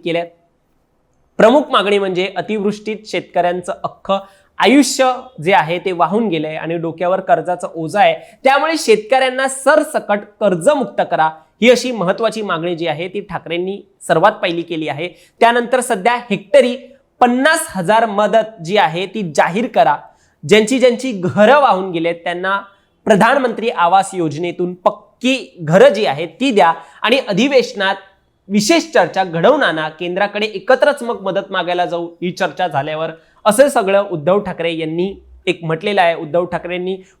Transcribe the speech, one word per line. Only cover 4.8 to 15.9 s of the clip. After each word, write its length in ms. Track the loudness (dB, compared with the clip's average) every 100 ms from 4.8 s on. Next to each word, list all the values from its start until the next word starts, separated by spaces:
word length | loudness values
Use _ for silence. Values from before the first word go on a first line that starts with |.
| 4 2 0 0 -8 -8
जे 100 | 2
आहे 260 | 2 2 -2
ते 120 | -4
वाहून 360 | 0 0 0 0
गेलंय 280 | -2 -4 -8
आणि 220 | -6 -4
डोक्यावर 420 | -6 -4 -2 -2
कर्जाचं 480 | 2 0 0 -6 -6 -8
ओझं 240 | -6 2
आहे, 160 | 2 2 -8 _
त्यामुळे 300 | 0 2 0 -4
शेतकऱ्यांना 720 | 2 0 2 0 0 -2 -4
सरसकट 720 | -2 2 2 2 -6 -4 -6 -6 _
कर्जमुक्त 640 | -2 2 2 2 -2 -4 -4
करा, 180 | 0 0 -2 _ _
ही 100 | 4
अशी 200 | 4 0
महत्त्वाची 500 | -4 -2 -2 -2 -4
मागणी 340 | -6 -4 -4 -4
जी 120 | -4
आहे 200 | -4 -6
ती 140 | -10
ठाकरेंनी 600 | -10 -12 -8 -6 -6 -8 -14 _ -2
सर्वात 240 | 2 2
पहिली 300 | 2 -4 -4
केली 260 | -6 -8 -6
आहे. 220 | -8 -10 -12 _ _
त्यानंतर 400 | 2 2 0 -2
सध्या 360 | -2